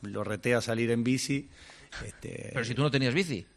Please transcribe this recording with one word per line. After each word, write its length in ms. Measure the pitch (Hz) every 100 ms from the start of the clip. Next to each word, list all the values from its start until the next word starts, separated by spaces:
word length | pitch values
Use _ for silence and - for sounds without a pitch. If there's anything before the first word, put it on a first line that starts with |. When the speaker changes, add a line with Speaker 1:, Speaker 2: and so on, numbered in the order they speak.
Speaker 1:
lo 220 | 101 104 104
reté 300 | 104 123 120
a 60 |
salir 300 | 110 113 117
en 120 | 117 117
bici. 420 | 131 - 139 139 - - - - - -
Este, 440 | - - - -
Speaker 2:
Pero 120 | - 113
si 100 | 123
tú 60 |
no 100 | 120
tenías 220 | 131 131
bici. 320 | 139 180 107 -